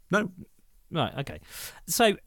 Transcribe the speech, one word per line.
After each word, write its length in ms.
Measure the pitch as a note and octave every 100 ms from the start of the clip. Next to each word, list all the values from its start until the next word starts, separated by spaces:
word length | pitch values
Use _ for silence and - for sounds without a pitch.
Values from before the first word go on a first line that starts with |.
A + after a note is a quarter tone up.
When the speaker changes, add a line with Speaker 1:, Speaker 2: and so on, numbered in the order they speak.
| -
Speaker 1:
No. 200 | G3+ G3+ - - _ _ _ _
Speaker 2:
Right, 200 | E3 A#2 -
okay. 220 | C#3 D3+ - - - - -
So 280 | - A3+ G3+